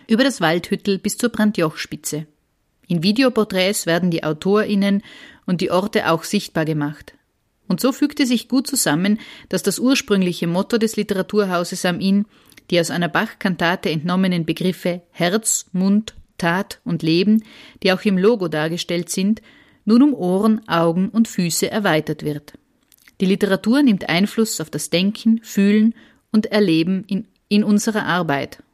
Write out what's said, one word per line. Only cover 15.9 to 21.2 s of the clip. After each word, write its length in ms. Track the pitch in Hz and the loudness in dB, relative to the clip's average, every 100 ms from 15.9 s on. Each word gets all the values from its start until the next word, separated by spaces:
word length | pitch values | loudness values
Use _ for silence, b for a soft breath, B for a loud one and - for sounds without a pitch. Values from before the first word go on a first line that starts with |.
| 208 220 - - - | 2 0 -12 -18 -4
Tat 420 | 170 180 202 - | -2 -2 -4 -10
und 180 | - 165 | -6 -2
Leben, 420 | 165 170 196 220 B B B B | 0 2 4 2 B B B B
die 100 | 190 | -2
auch 100 | 185 214 | 0 0
im 100 | 190 | 2
Logo 320 | 196 240 175 | 2 2 -2
dargestellt 640 | 156 160 170 - 175 170 | -2 -2 -4 -4 -6 -4
sind, 320 | - 196 220 b b b b | -2 -2 -2 b b b b
nun 180 | 208 233 | 2 4
um 120 | 294 | 4
Ohren, 520 | 247 180 190 220 214 - | 2 0 0 2 0 0
Augen 420 | 170 170 170 196 | 0 2 2 0
und 180 | 226 | 0